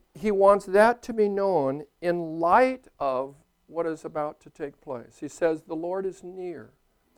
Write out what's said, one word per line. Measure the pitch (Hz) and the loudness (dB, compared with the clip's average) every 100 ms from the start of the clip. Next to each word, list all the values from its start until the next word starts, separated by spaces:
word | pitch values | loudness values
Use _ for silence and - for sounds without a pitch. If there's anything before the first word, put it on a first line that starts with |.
| _ | _
he | - 202 | -6 -2
wants | 196 196 202 196 | 4 6 6 4
that | 190 220 233 | 4 6 4
to | - | -4
be | 226 208 | 0 0
known | 196 196 175 135 143 151 _ | 2 0 2 0 -4 -8 _
in | 175 175 165 160 | -2 -2 -4 -2
light | 170 208 254 254 - - | 4 6 4 0 -12 -6
of | 139 127 139 143 _ _ _ | -4 -4 -6 -10 _ _ _
what | 160 170 | -6 -6
is | 156 | -6
about | 160 160 147 - | -8 -6 -6 -8
to | 151 | -18
take | - 143 - | -14 -14 -12
place. | - 123 117 - | -14 -14 -14 -14
He | 147 | -14
says, | - 165 156 | -2 -2 -2
"The | - | -6
Lord | 160 170 185 190 | -10 -8 -6 -8
is | 180 | -10
near." | 175 185 180 151 110 _ _ _ _ | -16 -14 -14 -14 -18 _ _ _ _